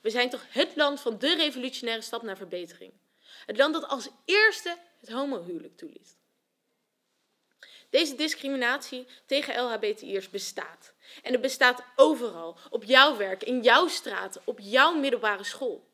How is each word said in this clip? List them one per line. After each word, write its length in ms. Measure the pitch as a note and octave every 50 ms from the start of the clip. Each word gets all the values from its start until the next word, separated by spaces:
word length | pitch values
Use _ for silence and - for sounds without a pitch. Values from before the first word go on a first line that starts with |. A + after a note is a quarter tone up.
We 80 | - A3
zijn 200 | G#3+ B3 B3 B3
toch 140 | B3+ A#3 - -
het 280 | - B3 E4 - -
land 240 | D4 D4 C#4+ C#4+ C4+
van 180 | - A#3+ A3 G3+
de 160 | A#3+ D4+ F4+
revolutionaire 680 | - D#4+ D4 A#3+ B3+ B3 C4+ B3+ - B3 A#3 A3+ A3+
stap 200 | G#3+ - - A#3
naar 140 | A#3 A3 F#3+
verbetering? 560 | F#3 G3 E3+ F#3 F3+ F3 E3+ - - F#3 - _ _ _ _ _ _ _ _ - - -
Het 100 | - A3
land 180 | A3 C4+ D#4 D#4+
dat 140 | E4 - -
als 200 | C#4+ B3+ - - _ _ _
eerste 540 | - F#4 G#4 A4 A4 F#4+ - - F4+ E4+ E4+ - _ _ _
het 100 | - A3+
homohuwelijk 680 | A3+ B3+ C#4 C#4+ C4 F#3 E3+ F3+ F3+ D#3 - - _
toeliet. 400 | _ - - - - _ _ _ _ _ _ _ _ _ _ _ _ _ _ _ _ _ _ _ _ _ _ _ _ _ _ _ _ _ _ _ _ - - - - _ _
Deze 240 | - C#4+ E4 C#4+ C4+
discriminatie 920 | A#3 D4+ D#4 - - - C4+ C#4 C4 B3 A#3 C4 C#4+ C4+ - C4 B3+ B3+ - - - _
tegen 360 | _ C4+ C#4+ D4 - - A#3+
L 60 | B3+ A#3+
H 100 | A3+ G#3+
B 180 | A3 G#3 G#3+
T 40 | G#3+
I'ers 300 | - - G3 G3 F#3+ -
bestaat. 640 | - G3+ F#3+ - - - F3 D#3+ E3 _ _ - _ _ _ - - -
En 100 | _ -
het 80 | B3+ A#3+
bestaat 420 | - C4+ C4 - C#4 B3 B3 B3 - - _
overal. 600 | - C4+ D#4 D4+ A#3+ B3 A3 F3+ E3 E3 E3 - - - -
Op 140 | - A#3 G#3
jouw 320 | G3+ C4 C4 C#4 D4+ C#4
werk, 260 | G#3+ G3+ F#3+ F#3+ F#3
in 200 | - - B3+ B3+
jouw 260 | G#3+ B3+ C4 C#4+ F4+ E4
straat, 520 | - - - - G3+ F#3 F#3+ F#3+ - - _
op 140 | - A3 -
jouw 340 | G3+ G3+ A3 B3+ C#4 E4 E4+
middelbare 500 | D4+ C4+ C4+ A#3+ A3+ A3 G#3+ G3+ F#3+ G3+
school. 460 | - - - C4+ A#3+ E3+ - _ _